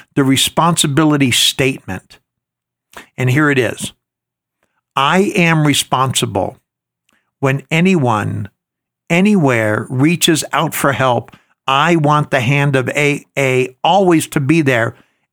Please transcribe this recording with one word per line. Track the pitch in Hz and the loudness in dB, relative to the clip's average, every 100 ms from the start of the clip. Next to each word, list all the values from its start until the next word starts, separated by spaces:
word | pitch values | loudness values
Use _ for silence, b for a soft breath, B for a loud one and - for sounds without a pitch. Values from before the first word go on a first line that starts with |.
| B | B
the | - | -2
responsibility | 135 135 - - 160 170 160 139 156 147 135 | 0 2 0 0 0 0 0 2 2 2 0
statement. | 110 - - 135 131 - 92 _ - _ _ _ _ _ _ _ - B B | 0 -2 0 -2 -4 -10 -12 _ -20 _ _ _ _ _ _ _ -20 B B
And | 127 | 0
here | 127 151 | 2 2
it | 139 | 2
is. | - - - - _ _ _ _ _ _ _ _ _ | -2 -4 -12 -16 _ _ _ _ _ _ _ _ _
"I | - 139 175 202 | -2 0 0 0
am | - 170 160 151 | 0 0 2 0
responsible. | 135 - 131 131 - 117 101 95 - _ _ _ _ _ _ _ - | 0 -2 -2 0 -2 -4 -4 -6 -8 _ _ _ _ _ _ _ -6
When | 139 139 - | -2 -2 -2
anyone, | 160 180 185 123 107 101 107 107 _ _ _ _ _ - | 0 2 2 0 -2 -4 -6 -10 _ _ _ _ _ -4
anywhere | 170 202 208 143 120 110 107 110 | 0 2 2 2 2 0 -2 -4
reaches | 127 147 170 - 156 - | 0 0 2 0 0 -2
out | 135 156 | -2 -2
for | - 147 | -2 -2
help, | 117 131 120 - b b b - | 0 0 0 -4 b b b -2
I | 135 160 170 | 0 2 2
want | 147 151 143 | 2 0 0
the | 139 | -2
hand | 120 143 143 135 | 0 0 0 0
of | 120 | -2
A | - 147 143 - - | -2 -2 -2 -6 -4
A | 135 127 127 - | 0 0 -2 -4
always | 151 185 190 160 151 | 0 2 4 2 0
to | 160 | -4
be | 135 165 | 0 2
there. | 151 123 113 - b b b | 2 0 -2 -6 b b b